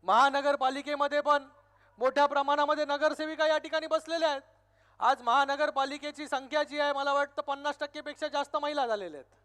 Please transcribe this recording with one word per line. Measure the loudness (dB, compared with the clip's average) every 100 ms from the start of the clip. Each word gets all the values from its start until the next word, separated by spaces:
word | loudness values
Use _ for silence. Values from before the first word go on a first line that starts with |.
महानगरपालिकेमध्ये | 4 6 6 4 2 2 0 -2 -6 -2 0 0
पण | 2 2 0 -20 _ _ _ _
मोठ्या | 0 4 4
प्रमाणामध्ये | 4 2 2 2 0 0
नगरसेविका | 2 0 0 -6 0 2
या | 2
ठिकाणी | 0 -6 -2
बसलेल्या | -2 -2 -2 0
आहेत. | -2 -8 _ _ _ _ _
आज | 0 0
महानगरपालिकेची | 2 2 2 0 0 0 -2 -4 -10 -10 -6
संख्या | -6 -2 -2
जी | -2 -2
आहे | -2
मला | 0 0
वाटतं | 0 -2 -6
पन्नास | -8 -6 -6 -6
टक्के | -8 -10
पेक्षा | -12 -8 -6
जास्त | -4 -4 -4
महिला | -4 -2 -2
झालेल्या | -2 -4 -12
आहेत. | -18 _